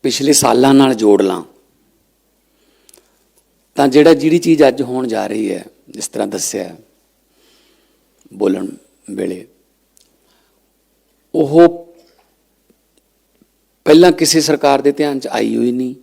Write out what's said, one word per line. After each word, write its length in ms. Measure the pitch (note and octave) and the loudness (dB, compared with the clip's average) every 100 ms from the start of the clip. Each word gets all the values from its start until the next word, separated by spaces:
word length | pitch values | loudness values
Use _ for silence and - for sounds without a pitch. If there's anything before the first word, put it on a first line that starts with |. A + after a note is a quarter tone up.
ਪਿਛਲੇ 300 | C3+ A#2 C#3 | -6 -4 -2
ਸਾਲਾਂ 420 | C#3+ B2 A2+ C3+ | 0 2 2 4
ਨਾਲ 200 | C3+ C3+ | 4 4
ਜੋੜ 280 | A#2 G#2+ G2+ | 2 2 2
ਲਾਂ 200 | G2 F2+ D#2+ _ _ _ _ _ _ _ _ _ _ _ _ _ _ _ _ _ _ _ _ _ _ | 2 -4 -10 _ _ _ _ _ _ _ _ _ _ _ _ _ _ _ _ _ _ _ _ _ _
ਤਾਂ 140 | - C#3 | -2 2
ਜਿਹੜਾ, 260 | C3 D3+ | 4 6
ਜਿਹੜੀ 240 | D3+ D#3 E3+ | 4 2 0
ਚੀਜ਼ 240 | E3 D#3 C#3 | 0 2 2
ਅੱਜ 140 | B2+ | 2
ਹੋਣ 240 | B2 B2+ B2+ | -6 -6 -6
ਜਾ 200 | A2 G2+ | -6 -6
ਰਹੀ 280 | G#2+ G#2 | -6 -6
ਹੈ, 100 | F2+ - _ _ | -8 -12 _ _
ਜਿਸ 180 | A2 - | -16 -12
ਤਰ੍ਹਾਂ 200 | - G2 | -8 -8
ਦੱਸਿਆ 480 | F2+ - G2 F2+ E2+ _ _ _ _ _ _ _ _ _ _ _ _ _ _ _ | -6 -8 -8 -10 -14 _ _ _ _ _ _ _ _ _ _ _ _ _ _ _
ਬੋਲਣ 320 | G2 G2 F#2+ F#2+ - _ _ - | -6 -4 -4 -8 -14 _ _ -18
ਵੇਲੇ, 360 | G2+ F2+ F#2 - _ _ _ _ _ _ _ _ _ _ _ _ _ _ _ _ _ _ | -10 -10 -10 -18 _ _ _ _ _ _ _ _ _ _ _ _ _ _ _ _ _ _
ਉਹ 520 | D#3+ C#3+ D#3 E3+ - - _ _ _ _ _ _ _ _ _ _ _ _ _ _ _ _ _ _ _ | -4 0 4 4 2 -20 _ _ _ _ _ _ _ _ _ _ _ _ _ _ _ _ _ _ _
ਪਹਿਲਾਂ 280 | - D#3 F3+ | 2 6 6
ਕਿਸੇ 280 | F3 E3 E3 | 4 0 -2
ਸਰਕਾਰ 400 | D3+ C#3+ C#3+ C#3 | -2 -2 0 0
ਦੇ 120 | C#3+ | -2
ਧਿਆਨ 260 | C#3 D3 C3+ | -2 -6 -6
'ਚ 80 | B2+ | -8
ਆਈ 300 | A#2 A2 A2+ | -6 -4 -2
ਹੋਈ 160 | A#2+ | -2
ਨਹੀਂ। 220 | B2 B2+ C3+ | -4 -8 -10